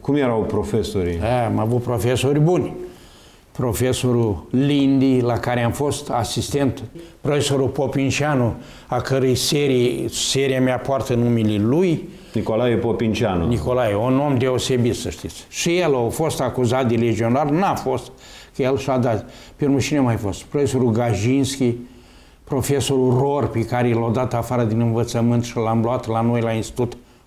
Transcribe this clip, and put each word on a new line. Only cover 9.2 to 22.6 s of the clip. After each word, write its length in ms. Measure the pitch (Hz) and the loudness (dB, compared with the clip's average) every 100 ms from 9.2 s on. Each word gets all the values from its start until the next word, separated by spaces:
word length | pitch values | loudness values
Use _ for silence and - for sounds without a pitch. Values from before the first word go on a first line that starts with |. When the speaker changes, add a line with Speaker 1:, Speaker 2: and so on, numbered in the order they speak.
| 131 123 | 2 2
Speaker 2:
serie, 720 | - 147 143 127 123 135 123 | 0 0 2 2 2 0 -4
seria 520 | - - 135 135 131 | -4 -2 0 0 2
mea 160 | 127 123 | 2 0
poartă 360 | - 135 - | 0 -2 0
numele 440 | 120 120 117 107 104 | 0 2 2 2 2
lui. 520 | 110 147 185 156 - - - | 2 2 2 0 -4 -16 -8
Speaker 1:
Nicolae 420 | 113 104 110 123 110 | -4 -2 0 2 2
Popinceanu. 720 | 113 101 113 101 110 90 85 | 0 0 0 0 0 0 0
Speaker 2:
Nicolae, 480 | 120 78 123 117 101 | 0 0 0 0 0
un 240 | 123 131 | 0 2
om 180 | 147 131 | 2 0
deosebit, 580 | 131 127 - 127 117 98 | 0 0 0 0 0 -2
să 140 | - | -6
știți. 360 | - 82 - - | -10 -12 -14 -14
Și 280 | - 170 175 | -6 -2 0
el 180 | 170 131 | 2 2
a 140 | 117 | 0
fost 320 | - 156 - | -2 -2 -2
acuzat 460 | 127 127 120 127 127 | -2 0 0 2 2
de 80 | 117 | 2
legionar, 540 | 117 104 113 127 151 | 2 0 0 2 2
n-a 260 | 156 190 - | 2 0 -2
fost, 360 | 131 127 - - - - - - | -2 -4 -6 -16 -20 -20 -12 -4
că 60 | |
el 160 | 131 135 | 0 0
și-a 200 | - 131 | 0 0
dat. 320 | 120 104 - - - - | 2 0 -4 -16 -20 -4
Pe 100 | 147 | 0
urmă, 120 | 139 | 0
cine 220 | - 147 | 0 0
mai 160 | 127 110 | 2 0
fost? 280 | 101 90 | -2 -6
Profesorul 480 | - 147 139 127 123 | -6 -2 0 2 2
Gajinski, 840 | 110 120 95 113 135 131 - 123 120 - - - - - - | 2 0 0 2 2 0 0 -2 -2 -8 -20 -20 -20 -20 -20
profesorul 760 | - 135 | -6 -2